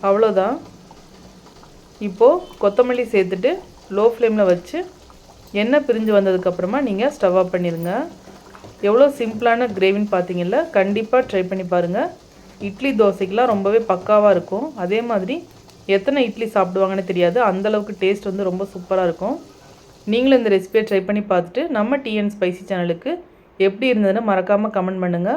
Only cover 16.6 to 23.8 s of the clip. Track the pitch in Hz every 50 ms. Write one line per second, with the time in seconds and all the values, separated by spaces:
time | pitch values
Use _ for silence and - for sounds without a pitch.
16.6 | 190 180 180 196 190 190 190 190 190 185 190 180 175 170 170 240 247 208 180 185
17.6 | 196 214 220 214 202 208 202 - - 190 202 196 - 202 185 190 202 185 180 185
18.6 | 196 196 - 190 180 - 196 185 185 175 165 - 185 208 277 339 - - - -
19.6 | - - - - - - - - - - 208 233 247 269 269 254 233 214 202 190
20.6 | 185 185 - 220 214 214 208 190 190 185 208 208 208 208 196 180 175 170 - 247
21.6 | 302 339 302 220 208 226 269 285 269 226 214 214 202 208 202 - 185 180 180 180
22.6 | - - 196 180 175 175 170 165 - 262 330 359 - - - _ - _ _ _
23.6 | 190 196 196 202